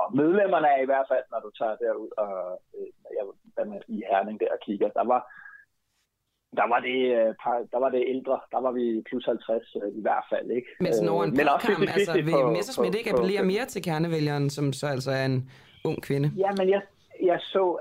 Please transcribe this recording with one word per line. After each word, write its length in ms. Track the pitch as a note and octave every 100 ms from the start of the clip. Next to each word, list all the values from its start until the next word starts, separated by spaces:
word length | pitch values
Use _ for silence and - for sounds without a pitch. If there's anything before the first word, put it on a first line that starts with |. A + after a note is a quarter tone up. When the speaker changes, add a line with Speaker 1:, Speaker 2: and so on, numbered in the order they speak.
Speaker 1:
og 140 | G2 B2+
medlemmerne 520 | D#3 G3 G3 F3 D3+ C#3
er 60 |
i 80 | C3+
hvert 160 | C3+ C3
fald, 120 | B2+ -
når 80 | A2+ A2
du 40 | -
tager 160 | A#2 A2
derud 260 | A#2 G#2+ A2 -
og, 100 | G#2 F#2+ F2+ F#2 _ G#2
øh, 100 | G2 - - G#2
jeg, 60 | G2 - _ -
hvad 100 | G2+
med, 140 | G#2 -
i 100 | G#2+ G2
Herning 300 | G2 G#2 G#2+
der 120 | A2 -
og 40 | -
kigger, 240 | G2+ G#2 -
der 60 | A2
var, 80 | B2 - - - - _ _ _ _ _ _ _ _ _ A2
der 80 | G#2
var 60 | A#2+
det, 200 | B2+ B2+ B2+ A#2+
øh, 160 | A2+ A2
par, 140 | B2 A#2+ A2
der 60 | B2
var 100 | C3
det 140 | B2+ B2
ældre, 260 | C3 C3 B2+ -
der 80 | - B2+
var 60 |
vi 300 | B2 A#2+ A2 A2
plus 160 | B2 B2
halvtreds, 420 | A#2 - A2+ - -
øh, 80 | G#2 A2
i 20 |
hvert 240 | G2+ - -
fald, 200 | G#2 -
ikke? 160 | A#2 B2 -
Speaker 2:
Men 140 | F3+
sådan 160 | - E3+ -
over 80 |
en 60 | G2+
Speaker 1:
Øh, 80 | C#3
men 80 | D3
Speaker 2:
bred 80 | -
Speaker 1:
også 120 | A#3
Speaker 2:
kam, 140 | F#3
altså, 120 | G3 E3+
Speaker 1:
fifty 120 | G3+ D#3+
fifty 80 | D3+
Speaker 2:
vil 180 | D3+
Speaker 1:
på, 80 | B2+ A2
Speaker 2:
Messerschmidt 360 | G#2 B3+ A#2+
Speaker 1:
på, 40 | D#3+
Speaker 2:
ikke 120 | A3+
Speaker 1:
på 40 | -
Speaker 2:
appellere 260 | F#3 G3
Speaker 1:
fem. 80 | F#3+
Speaker 2:
mere 120 | G3+ C4
til 80 | G3+ E3+
kernevælgeren, 600 | D#3 E3 D#3+ D3 C#3+ C#3+ C#3+
som 80 | C#3+
så 120 | C3+ D3+ C3
altså 160 | C3+ C3+
er 40 | C3+
en 60 | B2+ C3 - - - D#3+
ung 80 | D#3 -
kvinde? 220 | C#3 C#3+ F#3 F#3+
Speaker 1:
Ja, 60 | G3
men 100 | F#3 G3+
jeg, 60 | - _ _ - F3+
jeg 80 | E3+
så, 220 | - G3 F#3 -